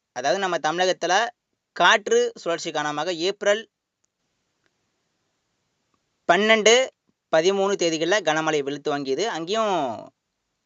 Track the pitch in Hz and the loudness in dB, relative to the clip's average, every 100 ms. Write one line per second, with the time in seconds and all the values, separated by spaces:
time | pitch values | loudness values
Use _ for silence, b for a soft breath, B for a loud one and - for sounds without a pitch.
0 | _ 123 135 190 185 170 156 170 185 175 | _ -6 -4 -2 -2 -2 -2 0 -2 -2
1 | 170 190 233 - _ _ _ - 180 220 | 0 0 -2 -8 _ _ _ 2 4 4
2 | 208 233 240 - 170 165 170 151 147 147 | 2 0 0 -4 -6 -6 -6 -6 -4 -4
3 | 170 160 180 202 202 214 - _ _ _ | -6 -4 -4 -2 -2 -2 -4 _ _ _
4 | _ _ _ _ _ _ _ _ _ _ | _ _ _ _ _ _ _ _ _ _
5 | _ _ _ _ _ _ _ _ _ _ | _ _ _ _ _ _ _ _ _ _
6 | _ _ - 180 214 226 208 247 262 - | _ _ 0 2 4 4 4 4 2 -6
7 | _ _ _ 160 180 196 196 190 170 160 | _ _ _ 2 2 2 0 0 -2 -2
8 | 160 214 156 156 160 151 135 143 151 143 | 0 0 0 -2 0 2 2 0 -4 -4
9 | 135 135 220 165 165 220 160 175 131 104 | -2 -2 -2 -4 -4 -2 0 0 -2 -6
10 | 98 _ _ _ _ _ | -14 _ _ _ _ _